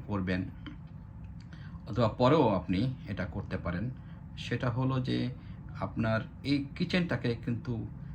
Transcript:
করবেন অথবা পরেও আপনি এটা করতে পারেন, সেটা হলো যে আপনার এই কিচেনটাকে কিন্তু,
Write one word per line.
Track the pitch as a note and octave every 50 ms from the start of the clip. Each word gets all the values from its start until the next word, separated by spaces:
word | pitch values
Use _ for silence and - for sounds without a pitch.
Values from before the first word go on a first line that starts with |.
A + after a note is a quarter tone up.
| - -
করবেন | G#2 G2 F#2 F#2 F#2 F#2 F#2 - - - - - - - - - - - - - - - - - - - - - - - - - - - - -
অথবা | G2+ A2+ A#2 G#2+
পরেও | - - B2 B2+ D3+ E3 C#3 A2
আপনি | G2 F2+ E2 - F#2 F#2 A#2+ C3 B2+ - - -
এটা | G#2 - F#2
করতে | E2+ - G2+ - - F#2 E2+
পারেন, | - F2 F2 F2 G#2+ C3 C3 - - - - - - - - -
সেটা | - - - - C#3 B2
হলো | A2 B2+ C3 C3 C3+ B2+
যে | B2+ B2 B2 B2 B2 B2 B2+ - - - - - - - - -
আপনার | - - - A#2+ A2+ A2 A2 A2 G#2+ - - - -
এই | C#3 C#3+ C#3 C#3 - -
কিচেনটাকে | - F3+ E3+ - F3+ E3+ F3 B2+ - - B2 A#2 - -
কিন্তু, | - A#2 A2+ - B2+ A#2+ A2 A2+ - - - - - -